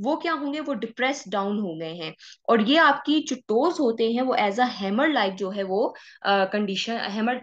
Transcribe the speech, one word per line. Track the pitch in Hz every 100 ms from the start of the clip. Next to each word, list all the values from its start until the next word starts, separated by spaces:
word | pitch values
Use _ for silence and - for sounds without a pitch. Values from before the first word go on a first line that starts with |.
वो | 214 320
क्या | 339
होंगे, | 311 285 294
वो | 302
डिप्रेस | 247 226 - 254 285 196
डाउन | 202 196 208
हो | 202 160
गए | 160
हैं | 170 160 - - - -
और | 233
ये | 214 302
आपकी | 311 - - 302
जो | 285 262
टोज | - 220 320 330
होते | 262 226 226
हैं | 233
वो | 262 240
as | 208 202
a | 247
hammer | 247 196 208 311
like | 277 196
जो | 190 190
है | 202
वो, | 190 196 269 - - - -
अ, | 196 190
कंडीशन, | 208 208 190 -
हैमर | 233 - 208 226 247